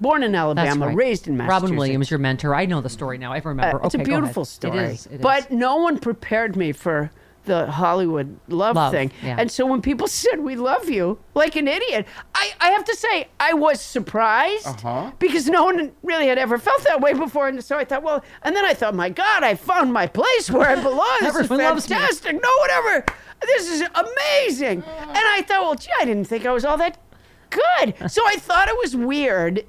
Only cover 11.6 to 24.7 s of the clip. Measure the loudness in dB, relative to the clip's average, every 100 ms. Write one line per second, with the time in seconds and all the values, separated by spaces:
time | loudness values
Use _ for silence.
11.6 | 0 0 -2 -4 -4 -12 -6 -4 -4 0
12.6 | 2 2 0 -4 0 -2 -4 -2 0 4
13.6 | 2 2 -2 -6 -4 0 2 4 2 -2
14.6 | -6 -8 -6 -6 -6 -2 0 2 2 4
15.6 | 4 2 -2 -6 -4 0 2 2 2 0
16.6 | 2 2 2 2 2 2 -2 -2 -2 -4
17.6 | -6 -4 -2 -4 -2 -4 -6 -8 -4 0
18.6 | 2 2 0 -2 -4 -2 0 2 2 0
19.6 | 0 2 2 2 -2 0 2 2 2 2
20.6 | 4 4 2 2 2 2 0 2 0 2
21.6 | 2 0 0 0 0 -2 -4 -2 2 4
22.6 | 4 2 2 0 0 -6 -16 -10 0 0
23.6 | 0 -4 -2 -2 -2 -2 2 2 2 0
24.6 | -2